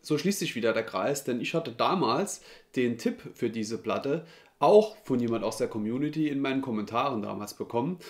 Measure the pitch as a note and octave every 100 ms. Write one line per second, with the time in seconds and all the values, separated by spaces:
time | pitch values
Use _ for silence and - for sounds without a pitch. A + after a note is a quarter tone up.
0 | - D3+ F3 G3+ F3 A#2+ A2+ A2 - F#2+
1 | A2 D3 - B2 E3 E3 C#3 A#2 B2 F#3
2 | A#2+ C3+ G3+ - - - _ C3 B2 A#2
3 | - A3 - - A#2 A2+ G#2+ A2+ A2 G2
4 | C#3 - - - - _ D3 G#3 G#3+ -
5 | - B2+ A#2 A2+ G#2 A2+ A#2+ A2+ G#2+ B2+
6 | D3+ D#3 D3+ C#3 C#3 C3+ C3+ G#2+ G2+ A2+
7 | C#3 A2+ G#2 G2 G#2 - - A#2 D3 F3